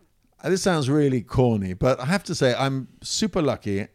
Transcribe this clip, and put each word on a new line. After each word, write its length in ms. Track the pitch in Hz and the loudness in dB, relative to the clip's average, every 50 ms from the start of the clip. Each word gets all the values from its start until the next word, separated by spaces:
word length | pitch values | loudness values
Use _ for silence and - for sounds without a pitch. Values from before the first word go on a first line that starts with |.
| _ _ _ _ _ _ _ _ - | _ _ _ _ _ _ _ _ -4
Uh, 60 | 147 | -2
this 120 | 180 190 | -2 0
sounds 280 | - 202 180 156 143 123 | 0 0 0 0 0 2
really 320 | 143 151 147 139 127 123 | 2 2 2 2 2 0
corny, 520 | 92 - - 123 127 123 113 104 95 92 92 | -4 -2 0 2 4 4 4 2 0 -4 -4
but 260 | 90 - 127 131 117 | 0 2 0 0 0
I 60 | 123 | 0
have 180 | 135 185 202 - | -2 -2 -2 -2
to 100 | - 170 | -4 -2
say 180 | - 147 127 120 | 0 2 2 2
I'm 360 | 110 131 139 135 135 123 - - - | 2 0 -2 -2 -4 -8 -10 -16 -16
super 400 | - - - - 220 185 - 190 | -12 -8 -4 -2 -2 -2 0 0
lucky 460 | 160 139 110 - - 107 98 98 107 - | 0 0 -2 -2 -4 -4 -4 -4 -4 -6